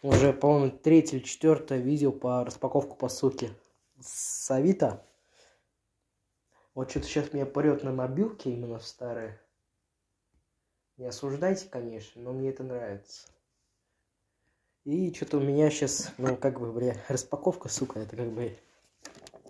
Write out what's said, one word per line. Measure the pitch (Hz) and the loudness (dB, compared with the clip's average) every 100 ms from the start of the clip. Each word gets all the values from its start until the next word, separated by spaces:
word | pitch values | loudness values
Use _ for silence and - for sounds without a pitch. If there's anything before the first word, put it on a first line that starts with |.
Уже, | 139 131 139 | 6 6 6
по-моему, | 135 147 147 139 | 6 6 6 4
третье | - - 160 156 135 | 2 8 8 8 -2
или | - | -6
четвертое | - 160 156 156 135 | 0 4 4 2 -2
видео | 127 147 143 | 0 2 2
по | 139 127 123 120 | 2 -2 0 -2
распаковку | - 131 143 135 - | -4 -2 0 -2 -4
посылки | 127 - 131 131 117 101 _ _ _ _ | -6 0 0 0 -6 -8 _ _ _ _
с | - - - - - | -14 -10 -8 -8 -2
Авито. | 131 151 190 127 104 - _ _ _ _ _ _ _ _ _ _ _ _ _ _ _ _ | 2 4 4 2 -2 -14 _ _ _ _ _ _ _ _ _ _ _ _ _ _ _ _
Вот | - 131 | -8 -4
че-то | 151 - | -4 -2
щас | - 147 | -2 -2
меня | 143 139 | -4 -4
прет | - 151 143 | 2 2 2
на | 135 | 0
мобилке, | 131 127 135 220 214 - | -2 -2 0 -2 -2 -6
именно | 120 120 113 | -6 -6 -10
в | - | -12
старые. | - 123 117 110 104 _ _ _ _ _ _ _ _ _ _ _ _ _ _ _ _ | -12 -10 -8 -10 -14 _ _ _ _ _ _ _ _ _ _ _ _ _ _ _ _
Не | 123 | -12
осуждайте, | 123 139 139 180 190 - | -8 -6 -2 0 -2 -4
конечно, | 131 120 110 104 117 | -10 -8 -10 -14 -16
но | 120 | -10
мне | 131 135 | -4 -4
это | 131 | -4
нравится. | 131 123 117 101 - - - _ _ _ _ _ _ _ _ _ _ _ _ _ _ _ - | -8 -8 -8 -10 -14 -20 -20 _ _ _ _ _ _ _ _ _ _ _ _ _ _ _ -4
И | 156 185 | -2 -2
че-то | 175 - 147 | -4 -4 0
у | |
меня | 139 139 151 | 2 4 4
щас, | 151 143 - - - | 4 -2 -2 -6 -4
ну, | 127 127 | -2 0
как | 139 131 | -2 -2
бы, | 120 | -6
бля, | 117 123 110 - | -2 -2 -2 -4
распаковка, | 131 - 143 - 180 - | -6 -4 -2 0 -2 -6
сука, | - 131 - | -6 -4 -6
это | 107 - | -10 -8
как | 120 | -6
бы, | 113 120 98 _ _ _ _ - - - - - | -4 -8 -8 _ _ _ _ -20 -20 -20 -20 -6